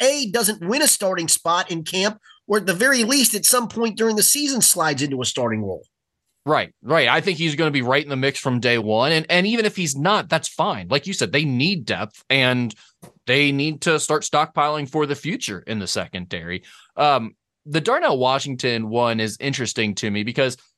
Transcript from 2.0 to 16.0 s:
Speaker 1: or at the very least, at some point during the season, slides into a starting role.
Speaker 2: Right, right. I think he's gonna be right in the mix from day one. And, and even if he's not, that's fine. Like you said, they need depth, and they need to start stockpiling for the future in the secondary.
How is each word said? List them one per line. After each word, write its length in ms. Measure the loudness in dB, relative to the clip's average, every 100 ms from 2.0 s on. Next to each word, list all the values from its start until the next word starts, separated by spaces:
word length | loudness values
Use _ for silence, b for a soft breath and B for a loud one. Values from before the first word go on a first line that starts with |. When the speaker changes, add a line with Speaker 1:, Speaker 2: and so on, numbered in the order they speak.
| 0 -2 b b -2
Speaker 1:
or 80 | 0
at 100 | 0
the 80 |
very 300 | 2 2 2
least, 300 | 2 2 2
at 100 | 2
some 240 | 2 2 0
point 300 | -2 -2 0
during 180 | 0 2
the 60 |
season, 400 | 2 2 0 2
slides 400 | 2 4 2 0
into 180 | -2 -2
a 60 | -4
starting 340 | -2 -2 -2
role. 260 | -4 -6 -12 _ _ _ _ _ 0
Speaker 2:
Right, 240 | 0 0 _
right. 280 | 0 4 6
I 120 | 4
think 160 | 2 -2
he's 180 | -2 0
gonna 160 | 0
be 100 | 0
right 220 | 2 0
in 40 | 0
the 60 |
mix 240 | -2 -2 0
from 220 | -2 0
day 180 | 2 2
one. 320 | 2 2 2
And, 160 | 0 2
and 200 | 2 2
even 180 | 2 0
if 80 |
he's 220 | 0 -4 -2
not, 320 | 0 0 0
that's 180 | -2 -2
fine. 400 | -2 -2 -2 -2
Like 220 | -2 -2
you 40 |
said, 200 | -4 -2
they 120 | 0
need 400 | 0 0 0 -2
depth, 400 | -4 -4 -6 -10 -2
and 420 | 2 2 2 -2 -6 b b -20 _ -2
they 240 | 2 2
need 300 | 0 -2 -2
to 180 | 0 0
start 240 | 0 -2
stockpiling 680 | 0 -2 0 0 0 -2 -4
for 180 | -2 -2
the 100 | -2
future 420 | -6 -6 -6 -10 -8
in 140 | -6
the 80 | -4
secondary. 720 | -4